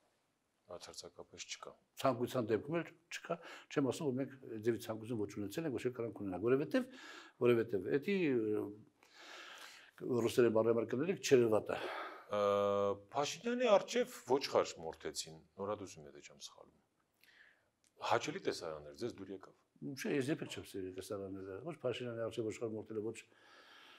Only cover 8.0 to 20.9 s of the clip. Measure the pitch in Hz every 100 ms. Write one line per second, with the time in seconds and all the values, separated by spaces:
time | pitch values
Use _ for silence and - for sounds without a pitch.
8 | 202 196 156 120 107 104 104 107 - _
9 | - - - - - - - - - -
10 | - 120 113 131 117 107 113 117 107 120
11 | 170 185 - 127 117 104 - - - -
12 | - - - 104 101 101 101 101 101 101
13 | - 139 147 - 233 247 240 196 - 240
14 | 233 - - 139 - 117 85 - 82 78
15 | 80 - 80 78 - - 98 104 92 80
16 | 71 71 - 71 - - - _ _ _
17 | _ _ _ - - _ _ _ _ -
18 | - 117 151 185 - - 82 78 73 73
19 | 117 95 95 95 - - _ - 143 135
20 | 214 147 131 160 127 - 90 101 92